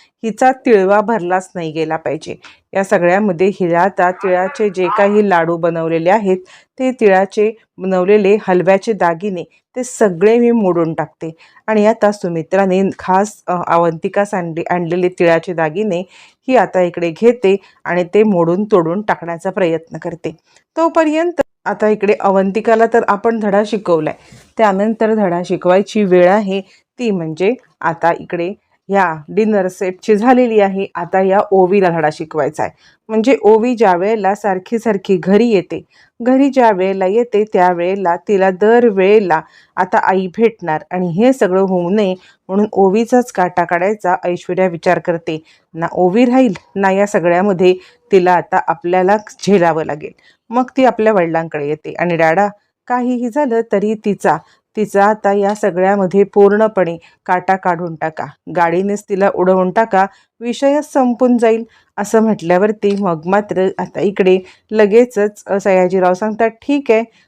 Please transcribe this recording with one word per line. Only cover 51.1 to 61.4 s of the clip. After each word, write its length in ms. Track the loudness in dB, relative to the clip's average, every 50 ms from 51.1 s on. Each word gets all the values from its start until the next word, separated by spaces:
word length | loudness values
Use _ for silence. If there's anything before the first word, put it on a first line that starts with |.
| 2
वडिलांकडे 540 | 2 0 0 -2 -4 -4 -6 -6 -6 -6
येते 260 | -6 -6 -6 -10 -10 -8 -4
आणि 160 | -4 -2 0
"डॅडा, 320 | 2 2 2 2 2 0 -2 -2 _ _ _ _ _ _
काहीही 420 | -6 -4 -2 -2 -2 -4 -4 -4 -4
झालं 320 | -2 -2 -2 0 0 -2 -2 -4
तरी 220 | -4 -4 -4 -4 -4
तिचा, 440 | -4 -4 -4 -4 -2 -2 -2 -2 -2 -6 _ _ _ _ _ -6
तिचा 300 | -6 -4 -2 0 2 2
आता 280 | 2 2 0 -2 -2 0
या 220 | 0 0 -2 -2
सगळ्यामध्ये 680 | -2 -4 -4 -2 0 0 0 0 0 0 0 0 0 0
पूर्णपणे 760 | 2 4 4 4 4 4 4 0 0 0 0 -2 -2 -4 -8 -14 _ _ _ _
काटा 300 | -4 -2 -2 0 -2 -2
काढून 400 | 0 0 -2 -2 -2 -4 -8 -8
टाका, 300 | -8 -8 -8 -8 -8 -12 -12 -14 _ -14 -6 -2
गाडीनेच 480 | 0 0 0 0 0 -2 -2 -4 -6 -6 -6
तिला 200 | -2 0 0 0 0
उडवून 360 | 2 2 2 2 2 0 0
टाका, 340 | 0 0 0 2 2 0 0 0 _ _ _ _ _ -10
विषयच 540 | -8 -8 -4 -2 0 0 0 0 -2 -2 -2
संपून 440 | 0 0 0 0 0 2 2 2
जाईल." 260 | 2